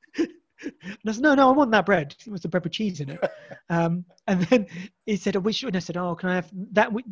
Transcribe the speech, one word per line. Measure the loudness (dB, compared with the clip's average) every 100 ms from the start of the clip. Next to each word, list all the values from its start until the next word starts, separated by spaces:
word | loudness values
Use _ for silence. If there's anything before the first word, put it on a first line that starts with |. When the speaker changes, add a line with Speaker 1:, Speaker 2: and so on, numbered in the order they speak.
| _ -4 -4 -6 _ _
Speaker 1:
And | -14 -12 -14 -10 -6
I |
said, | 0
"No, | 4
no, | 6 6
I |
want | 6 4
that | 4
bread." | 4 2 0 -10 -12
It |
was | -8
the | -4
bread | -4
with | -4
cheese | -4 -6 -6
in | -8
it. | -4
Speaker 2:
<laughs> | -6 -6 -20 -16 -4
Speaker 1:
Um, | 0 0 -2 -6 _ -2
and | 0
then | 4 2 2 -10 -16 _ -4
he | -4
said, | -2 -2
"Oh, |
which | -2 -2
one?" | -4
I | -4
said, | -4 -6
"Oh, | -4
can | -4 -2
I | -2
have | -4 -10 -4
that, | 0 0
wi-, | -2 -4